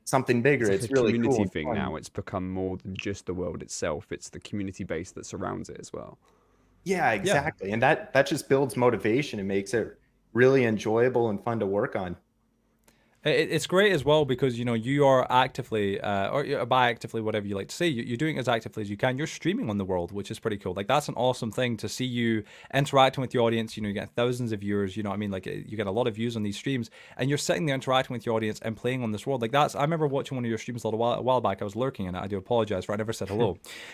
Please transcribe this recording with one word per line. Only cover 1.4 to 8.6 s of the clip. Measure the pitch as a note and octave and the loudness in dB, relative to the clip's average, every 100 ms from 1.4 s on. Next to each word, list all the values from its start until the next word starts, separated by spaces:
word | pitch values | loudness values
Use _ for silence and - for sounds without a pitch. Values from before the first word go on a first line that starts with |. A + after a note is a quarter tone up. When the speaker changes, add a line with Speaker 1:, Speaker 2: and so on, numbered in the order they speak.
Speaker 1:
and | G2 | 2
Speaker 2:
thing | - D#2 | 0 -4
Speaker 1:
fun. | A2 | -2
Speaker 2:
now. | C#2 D2+ | -4 -6
It's | - | -8
become | - - G2 F#2 | -10 -6 -6 -4
more | F#2 F#2+ F#2 | -4 -4 -4
than | - | -8
just | F#2 G#2 G2+ - | -8 -6 -8 -6
the | |
world | F2+ E2+ - | -6 -4 -6
itself. | - - F2+ D2 - | -10 -6 -4 -4 -6
It's | - - | -12 -12
the | - | -16
community | - G#2 G2 F#2+ | -10 -6 -6 -8
base | F#2+ E2 F2+ | -6 -6 -6
that | - | -12
surrounds | - F#2+ F#2+ F#2+ F#2 | -12 -8 -6 -6 -10
it | - | -14
as | - | -12
well. | - - - _ _ _ _ _ _ | -12 -14 -18 _ _ _ _ _ _
Speaker 1:
Yeah, | E3+ F#3+ C#3+ | -4 0 2
Speaker 3:
Yeah. | |
Speaker 1:
exactly. | A2 E3+ F#3 C#3+ - F#2+ | 2 2 0 0 -6 -4
And | A2 | 2
that, | B2+ D#3+ - | 4 2 2
that | C3 C#3 | 2 2
just | D3+ - | 0 2
builds | C3+ | 2